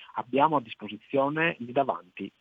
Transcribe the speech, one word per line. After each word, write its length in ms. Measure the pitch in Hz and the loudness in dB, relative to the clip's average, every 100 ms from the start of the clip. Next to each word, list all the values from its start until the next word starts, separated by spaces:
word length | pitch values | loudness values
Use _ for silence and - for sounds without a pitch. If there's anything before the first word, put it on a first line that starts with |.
| - | -10
abbiamo 440 | - 113 131 151 147 | -8 -2 2 4 4
a 40 | |
disposizione 960 | 113 - 104 104 - 139 139 156 165 165 | -2 -10 -12 -12 -2 0 0 2 0 -2
lì 120 | 120 | -2
davanti, 600 | 131 131 85 90 - 98 - | 0 0 -2 -10 -12 -12 -12